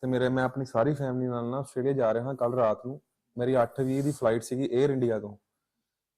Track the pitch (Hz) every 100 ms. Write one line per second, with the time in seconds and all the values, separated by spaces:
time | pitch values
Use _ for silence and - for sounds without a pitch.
0 | 127 127 127 127 127 135 131 117 123 147
1 | 135 127 127 120 117 131 131 - 127 135
2 | 117 113 123 131 120 123 113 104 123 147
3 | _ _ _ - 123 131 117 - 131 131
4 | 143 143 120 117 117 127 139 120 143 135
5 | 123 110 104 104 _ _ _ _ _ _
6 | _